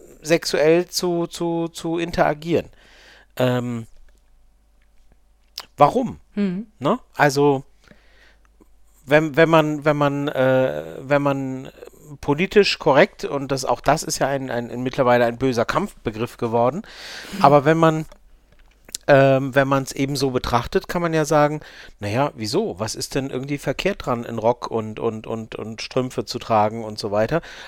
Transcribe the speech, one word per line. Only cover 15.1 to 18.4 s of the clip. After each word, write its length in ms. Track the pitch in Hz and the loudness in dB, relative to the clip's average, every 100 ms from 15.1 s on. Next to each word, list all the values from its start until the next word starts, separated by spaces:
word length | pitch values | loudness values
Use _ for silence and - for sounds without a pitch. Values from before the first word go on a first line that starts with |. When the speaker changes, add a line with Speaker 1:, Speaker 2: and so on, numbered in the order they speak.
| 123 | 4
Speaker 1:
ein 120 | 117 117 | 2 0
böser 280 | 131 117 | 0 0
Kampfbegriff 720 | 110 151 202 - 117 107 120 - | 0 -2 -4 -6 -8 -6 -8 -4
geworden, 440 | 120 117 120 - - - - - - | -2 2 0 -2 -10 -18 -16 -16 -12
Speaker 2:
Mhm. 80 | - | 2
Speaker 1:
aber 260 | 143 147 | 6 6
wenn 120 | 139 160 | 6 4
man, 280 | 160 156 - - _ _ | 2 2 -6 -18 _ _